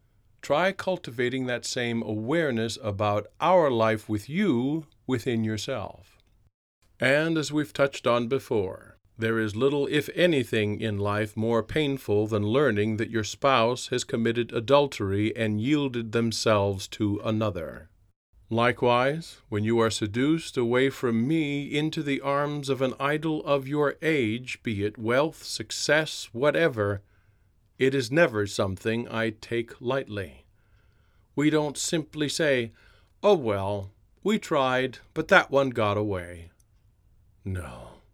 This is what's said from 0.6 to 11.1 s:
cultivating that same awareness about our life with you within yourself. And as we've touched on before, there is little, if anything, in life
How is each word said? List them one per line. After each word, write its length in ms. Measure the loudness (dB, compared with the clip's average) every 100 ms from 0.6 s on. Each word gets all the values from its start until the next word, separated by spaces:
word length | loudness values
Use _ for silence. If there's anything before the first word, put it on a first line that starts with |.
| 2
cultivating 760 | 0 -4 -4 -4 -2 -2 -2 -2
that 180 | -4
same 380 | -4 -4 -2 -2
awareness 760 | -2 -4 -2 0 2 0 -2 -4
about 440 | -6 0 0 0 -2 -2
our 300 | 4 4 4
life 380 | 4 4 2 -2
with 200 | -6 -4
you 580 | 0 2 2 2 -2 -6 _ -4
within 380 | -4 0 0
yourself. 760 | 0 -2 -4 -6 -8 -14 -20 _ _ _ _ _ _ _ _ -2
And 380 | 2 2 2 0
as 120 | -2
we've 220 | -2 -2
touched 340 | 0 0 0 0
on 220 | 2 2
before, 680 | -2 0 -2 -2 -6 -16 -20 _ -4
there 220 | -2 0
is 160 | -2
little, 320 | 0 2 2 0
if 240 | -2 -2
anything, 640 | 0 2 2 0 0 0 -2
in 180 | -4 -2
life 380 | -2